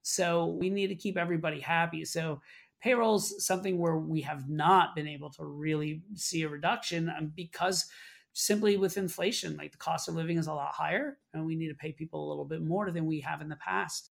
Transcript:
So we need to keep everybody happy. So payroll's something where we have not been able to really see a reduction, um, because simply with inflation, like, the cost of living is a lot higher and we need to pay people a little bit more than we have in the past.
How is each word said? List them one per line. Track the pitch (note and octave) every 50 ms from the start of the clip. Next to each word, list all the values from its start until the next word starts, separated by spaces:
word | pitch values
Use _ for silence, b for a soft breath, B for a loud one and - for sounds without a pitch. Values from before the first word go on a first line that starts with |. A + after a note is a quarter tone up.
So | _ - - - F3+ E3+ E3+ E3+ E3
we | E3+ E3+ D#3+ F#3 F#3
need | G3 G3+ G3 F#3+
to | G3
keep | E3 - G3+ F#3 F3+
everybody | E3+ E3+ F3 D#3+ D#3+ D#3+ D3+ C#3+
happy. | C3+ - E3+ E3 E3+ E3 E3 D#3+ D#3
So | - - E3 D#3+ D#3+ D3 C#3 B B B B B B B _
payroll's | - A#3 B3+ A#3+ A3+ A3 G#3+ G3 - - G4+ - -
something | - F#3+ F#3 G3 G3 F#3 F3
where | E3+ E3+ D#3+ D#3+
we | D#3 D#3 D#3+ D#3
have | C3+ D3+ D3+ C#3 C3 C#3
not | D3+ D3+ D3+ E3+ F#3+ F#3 E3+ - -
been | D#3 D3+
able | D3+ D3 C#3 D3 D3
to | - - D#3+
really | D3 C#3+ D3 D3+ D#3 D#3 D3+ D3+ D3+ D#3 D#3+ F3+ G#3 G#3
see | E3+ - - - D#3+
a | D#3+ D3+
reduction, | D3 D3 D#3 F3 A#3 A#3+ - - F3 E3 E3 E3
um, | D3 D#3 D#3+ D3+ D#3
because | F#3 F3 E3 - - F3 F#3 F#3+ E3+ - B B B B B B B B B
simply | _ - - - G#3 G#3 G#3+ G#3 G3+ G3
with | F#3+ F#3 F#3+
inflation, | G3+ F#3+ F3 - - F3 G3+ A#3 - - - - -
like, | D2 D3
the | - _
cost | - E3 E3 D#3+ - -
of | E3
living | E3 D#3+ E3 E3+ E3
is | D#3+
a | D#3 D3+
lot | D3 C#3 D3
higher | D3+ D#3 D#3 D3+ E3+ G#3+ D4 D4 C#4 _ _ _ -
and | D#3 D#3+
we | D#3+ D#3+
need | D#3+ E3 D#3
to | D3
pay | C#3+ - D#3
people | D3+ - D#3+ D#3+ - D3+ D3+
a | D3+
little | D3 D3 C#3+
bit | C#3 D#3+ E3
more | D#3+ D#3 E3+ G3 G#3 F#3+
than | E3 E3+ D#3+
we | D#3+ D#3 D3+
have | C3 D#3+ D3+ D3
in | D#3 D3+
the | D3
past. | - - - F#2 G2 F3+ D#3 - - - - _